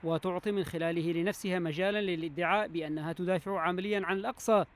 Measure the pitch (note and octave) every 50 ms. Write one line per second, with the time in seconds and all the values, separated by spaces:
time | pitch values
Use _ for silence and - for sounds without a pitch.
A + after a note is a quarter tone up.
0 | - D#3+ E3 D#3+ - F#3+ F3 F3+ - G#3+ G3+ G3 F3+ - - E3 E3 E3 E3+ E3+
1 | D#3 E3+ E3+ E3+ E3+ G3 G3+ - - G3 F3+ F#3 E3+ E3 D3+ D#3 F#3 G3 G#3 G#3+
2 | G#3 F#3+ F3 D#3+ D#3+ E3 C#3+ D3 F3 E3 F#3 G#3 G#3+ - D#3+ E3 D#3 D3+ D3+ D#3
3 | D3+ D#3+ E3 - F3+ F3 F#3 F3 - G3 G3 F#3 D#3+ E3+ F3+ F3+ F#3 G#3 G#3 G3+
4 | F#3+ E3 F#3+ F#3+ G3 A#3 B3 - - - A3 G#3 F3 - -